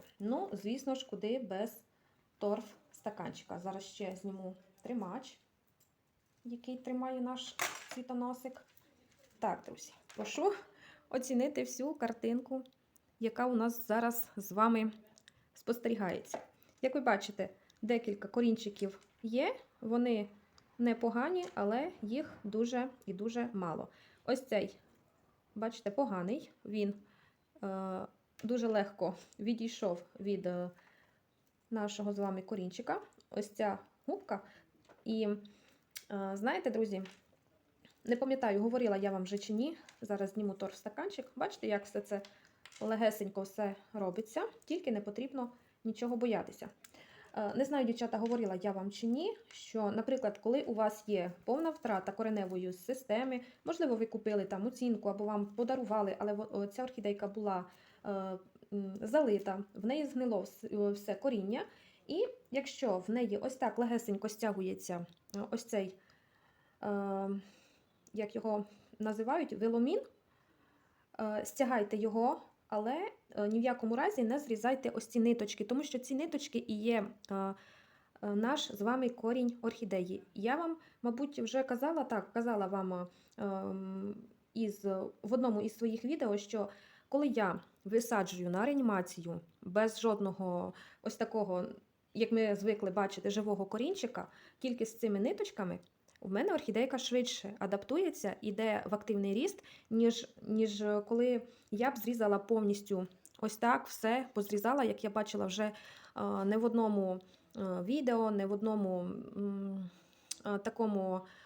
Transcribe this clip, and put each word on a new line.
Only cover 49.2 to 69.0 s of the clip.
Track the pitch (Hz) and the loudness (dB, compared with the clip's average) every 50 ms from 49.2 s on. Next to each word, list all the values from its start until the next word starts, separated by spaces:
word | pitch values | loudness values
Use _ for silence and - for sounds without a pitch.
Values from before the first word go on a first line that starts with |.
| 349 427 440 - - - | 0 -2 -4 -6 -12 -20
що, | - - - - - 220 214 202 | -18 -18 -14 -6 -2 0 0 0
наприклад, | 208 220 220 - 269 262 233 208 208 | 0 0 0 2 0 2 2 0 -2
коли | - - 220 247 294 | 0 0 2 2 2
у | - - 226 | 2 0 2
вас | 220 214 214 214 - - | 2 2 2 2 -2 -2
є | 208 202 185 175 180 175 - - | 0 2 2 2 0 -4 -6 -2
повна | 190 240 302 330 330 | 0 2 2 2 0
втрата | 311 - - 233 202 185 185 202 | -2 -2 0 0 0 0 0 -2
кореневої | 202 - 220 220 214 208 190 185 185 180 185 180 180 | -4 -2 0 0 2 0 0 0 -2 -2 -2 -4 -6
системи, | - - - 262 254 - - 208 240 262 262 254 247 247 - - _ - | -6 -4 -4 -4 -4 0 0 2 2 2 0 -2 -4 -6 -10 -16 _ -4
можливо, | 311 330 339 339 269 233 | -4 0 2 4 2 4
ви | 220 226 | 2 0
купили | 226 - 202 - 214 208 202 190 | -2 -2 -2 0 2 2 2 0
там | 190 202 185 202 | 0 -2 -2 -2
оцінку | 247 247 - 254 240 226 208 - 202 | -2 -2 0 2 2 2 2 2 -2
або | 196 202 214 | 0 0 -2
вам | 208 214 208 202 | 0 0 0 -2
подарували, | 202 - - 240 233 262 269 240 196 214 214 202 196 - - | -2 0 -2 0 2 2 0 2 2 2 4 4 2 2 0
але | 202 208 208 | 0 0 0
во-, | 208 220 - | -2 -2 -2
о, | - 202 202 | -2 -2 -2
ця | 202 202 - 254 | -2 -2 -4 -6
орхідейка | 254 - - 202 208 202 202 208 | -6 -6 -2 -2 -2 0 0 -2
була, | 196 202 220 208 202 190 180 180 - - - - - - - - | -4 -4 -2 -2 0 0 -2 -4 -6 -14 -20 -20 -20 -20 -10 -6
е, | 208 196 196 190 190 185 185 185 - _ - - - 202 | -4 -2 -2 -2 -4 -6 -8 -10 -16 _ -20 -12 -6 -4
м, | 202 196 190 190 208 | -4 -4 -4 -6 -6
залита, | - 214 247 311 294 233 208 202 - 196 190 196 208 - - | -4 2 4 4 6 6 4 2 2 -2 -4 -4 -6 -10 -8
в | - 190 | -4 0
неї | 233 277 311 294 | 0 0 0 0
згнило | 269 - 247 254 247 220 185 | -2 -2 -2 0 2 0 0
вс-, | 196 - - - - 226 220 208 208 | -2 -4 -10 -12 -10 -6 -2 0 2
е, | 202 | 2
все | 202 202 - - 196 | 0 -2 -2 -6 -4
коріння. | - - 277 247 202 185 196 226 302 415 - - - - - _ _ - | 0 0 0 0 0 0 0 -2 -2 -4 -8 -12 -20 -20 -20 _ _ -8
І | - 294 359 494 508 - - _ - | -4 0 0 0 0 -2 -12 _ -4
якщо | 247 277 269 - - - 269 226 185 185 180 | -2 -2 -2 -4 -6 -2 0 2 2 0 0
в | 208 | 0
неї | 226 247 240 202 202 | 0 2 2 2 0
ось | - - 262 262 | 0 -2 -4 -2
так | - 247 220 - - | 0 0 0 2 2
легесенько | 240 226 240 226 233 214 202 196 - 214 | 0 2 2 0 0 0 -2 -2 -2 -6
стягується, | 214 - 233 214 196 190 190 185 190 185 - - 180 175 170 - - _ _ - - | -4 -2 -2 -2 0 0 -2 -2 -4 -4 -4 -6 -4 -4 -6 -8 -12 _ _ -10 -8
е, | 202 208 - | -8 -6 -4
ось | 233 226 - | -4 -6 -4
цей, | - 233 202 196 185 190 - _ _ _ _ _ _ _ _ _ _ _ _ _ _ _ - - | -2 -2 -2 -2 -2 -8 -14 _ _ _ _ _ _ _ _ _ _ _ _ _ _ _ -6 -4
е, | 208 202 202 196 196 196 196 196 196 202 202 - - - - - _ _ _ _ _ _ _ _ - - | -2 -2 0 0 0 0 0 0 -2 -2 -4 -6 -10 -20 -20 -20 _ _ _ _ _ _ _ _ -8 -4
як | 214 208 208 - | -4 -4 -2 -4
його | 226 214 220 208 208 202 - - - - - - | -2 0 2 0 0 0 -4 -10 -20 -20 -18 -8
називають, | - | -4